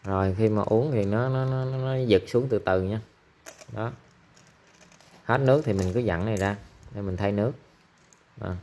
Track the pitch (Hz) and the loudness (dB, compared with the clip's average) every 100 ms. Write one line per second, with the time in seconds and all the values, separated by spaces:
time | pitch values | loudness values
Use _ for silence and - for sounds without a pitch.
0 | 95 95 95 95 110 107 - 110 151 123 | 0 0 2 0 0 0 2 2 2 0
1 | 98 107 127 131 131 131 131 131 131 131 | 0 0 0 -2 -2 -2 -4 -4 -2 -2
2 | 123 95 - 120 131 107 - 92 95 110 | 4 4 4 0 0 -2 0 0 0 -4
3 | - _ _ _ - - - 107 113 - | -8 _ _ _ -16 -16 -14 -8 -8 -10
4 | - _ _ - - _ _ - - - | -20 _ _ -20 -20 _ _ -20 -20 -20
5 | - - - 127 131 143 135 98 92 104 | -20 -14 -2 2 4 4 4 0 2 0
6 | 113 85 104 104 98 104 - - - 104 | 0 0 0 0 0 -2 -10 -20 -14 -8
7 | 98 90 101 101 113 110 - _ _ _ | -6 -2 0 2 0 -2 -18 _ _ _
8 | _ - _ - 101 92 | _ -20 _ -10 -6 -6